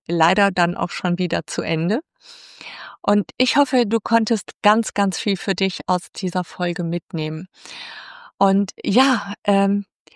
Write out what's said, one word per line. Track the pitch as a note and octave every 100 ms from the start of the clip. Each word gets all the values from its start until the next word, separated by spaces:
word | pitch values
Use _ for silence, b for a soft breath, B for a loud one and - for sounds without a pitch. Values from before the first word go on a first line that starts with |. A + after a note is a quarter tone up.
| -
leider | E3+ E3 F#3+ G3+
dann | F#3 F3 F3
auch | F3
schon | - F3+ F3
wieder | F3+ E3+ -
zu | -
Ende. | - D#3+ E3+ A#3 - _ B B B B B B B B
Und | - G#3 - -
ich | B3+ C4+
hoffe, | C#4+ B3+ A3
du | A3
konntest | - A3+ A3 A3 - -
ganz, | G#3 A3 A3+
ganz | - G3+ -
viel | G#3 F#3+
für | - F3+
dich | F#3+ - -
aus | F3+ - -
dieser | F#3 F3+
Folge | F3 - F3 E3+
mitnehmen. | E3+ E3+ - D#3+ D#3 D#3 F#3 B B B B B B B B B
Und | G3 G3 G3 -
ja, | - G3+ C4+ A3+ F#3 G3
ähm, | - G3 G3 G3+ - _ _